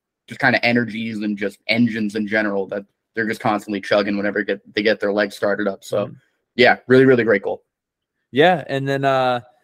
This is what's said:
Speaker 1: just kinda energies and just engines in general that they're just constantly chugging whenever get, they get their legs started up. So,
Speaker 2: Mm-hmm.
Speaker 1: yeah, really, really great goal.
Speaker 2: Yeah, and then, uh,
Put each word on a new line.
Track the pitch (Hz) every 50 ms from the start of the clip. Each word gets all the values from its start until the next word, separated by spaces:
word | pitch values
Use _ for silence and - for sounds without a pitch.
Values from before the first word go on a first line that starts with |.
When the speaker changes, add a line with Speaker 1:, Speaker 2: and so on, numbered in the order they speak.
| _ _ _ _ _
Speaker 1:
just | - 117 -
kinda | 139 131 117 107 -
energies | 120 120 123 120 110 104 113 113 113 113 104
and | 110 107 104
just | 98 104 98 - _ _
engines | - 110 117 120 113 107 113 110 101 101
in | 110 107
general | 98 110 110 107 104 101 98 95 90
that | 98 104 101 _ _ _ _ _ _
they're | 113 113
just | 107 110 -
constantly | - 120 107 104 - - 104 98
chugging | 95 - 110 104 101 101 101
whenever | 101 98 104 101 104 104
get, | - 98 101 _ - -
they | 110
get | 104 110 104 -
their | - 101
legs | 98 107 104 101 -
started | - - 104 101 101 104
up. | 98 98 - -
So, | - - 104 98
Speaker 2:
Mm-hmm. | - - - _ _ _ _ _ _ _
Speaker 1:
yeah, | - 123 117 101 - _
really, | - 131 131 135
really | 131 131 120 110
great | 113 104 98
goal. | - 98 95 - _ _ _ _ _ _ _ _ _ _ _ _ _ _
Speaker 2:
Yeah, | - 127 156 180 185 151 - -
and | 139 139 139 139
then, | 139 139 139
uh, | 139 135 131 131 127 123 123 - _ _ _